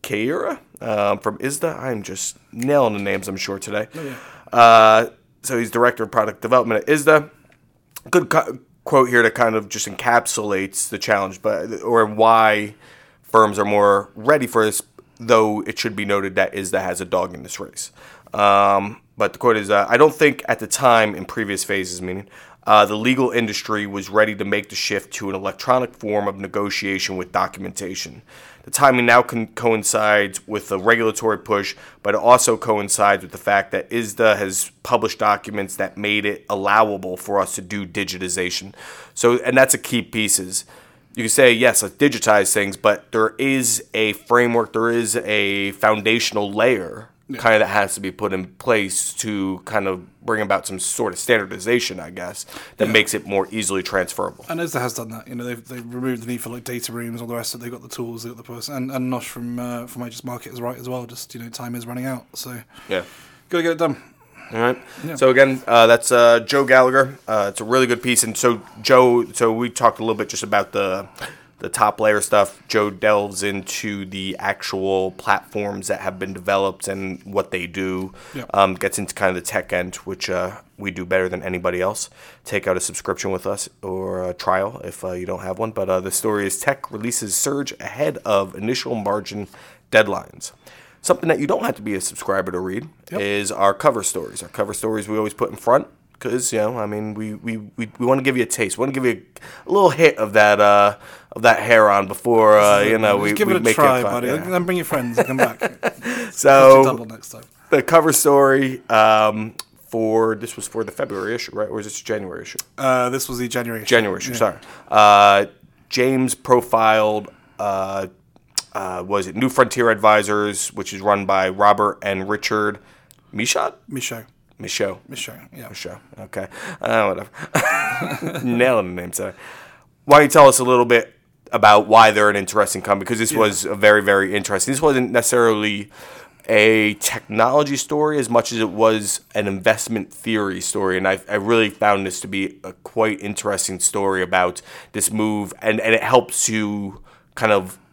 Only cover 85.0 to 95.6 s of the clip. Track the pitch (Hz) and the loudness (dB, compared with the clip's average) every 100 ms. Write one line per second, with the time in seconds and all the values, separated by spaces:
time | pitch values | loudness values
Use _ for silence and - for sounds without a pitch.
85 | 92 90 90 95 95 92 113 110 95 92 | -12 -10 -10 -12 -10 -8 -8 -6 -4 -4
86 | 95 - 113 107 98 - - 139 - 107 | -2 -6 -4 -4 -4 -4 -4 -6 -8 -10
87 | 113 - 107 - 143 139 135 - - 123 | -8 -8 -6 -6 -4 -6 -8 -12 -16 -6
88 | 156 135 - 101 95 90 107 123 - 117 | -6 -6 -2 0 0 -8 -6 -6 -4 -6
89 | 101 104 95 104 98 - - _ _ 110 | -4 -4 -6 -12 -14 -16 -20 _ _ 2
90 | 104 95 50 - - _ - - - _ | 4 -2 -8 -18 -20 _ -20 -20 -20 _
91 | - 175 160 156 143 147 226 123 104 98 | -2 -2 0 -2 -2 -4 -4 -8 -8 -8
92 | - - - 98 92 90 92 98 156 _ | -8 -10 -6 -4 -2 -4 -4 -8 -12 _
93 | - 170 101 101 101 - 98 98 151 117 | -12 -6 -4 -4 -4 0 0 2 0 0
94 | 98 - 65 - 85 - 101 110 110 110 | -4 -8 -10 -14 -14 -8 -6 -4 -6 -6
95 | 101 107 107 - 117 107 | -4 -4 -4 -4 -8 -4